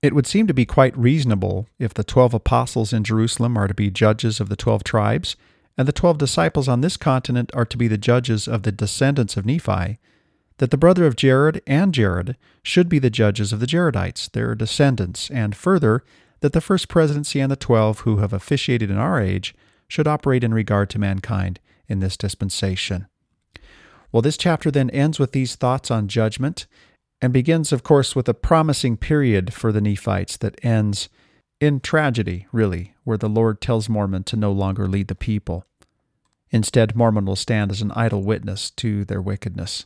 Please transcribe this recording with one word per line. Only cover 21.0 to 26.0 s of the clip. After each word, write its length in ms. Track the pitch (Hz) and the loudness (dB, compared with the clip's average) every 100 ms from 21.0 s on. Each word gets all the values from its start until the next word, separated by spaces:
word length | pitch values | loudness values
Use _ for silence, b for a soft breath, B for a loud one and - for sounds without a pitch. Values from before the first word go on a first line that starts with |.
| 101 98 - 98 92 90 _ _ _ | -2 -2 -4 -4 -2 -6 _ _ _
in 120 | 98 | -2
this 160 | 95 - | -2 -4
dispensation." 880 | 101 - 101 - 98 92 - 92 98 _ _ _ _ B B B B B B | -6 -4 -6 -4 -4 -4 -4 -6 -8 _ _ _ _ B B B B B B
Well, 100 | 117 | 0
this 160 | 127 151 | 0 0
chapter 320 | 180 160 156 | 0 0 0
then 200 | 139 127 | 0 0
ends 280 | - 147 156 | 0 0 0
with 140 | 135 | -2
these 220 | 135 127 | 0 -4
thoughts 360 | - 123 131 - | -2 -2 -2 -2
on 180 | 113 | -2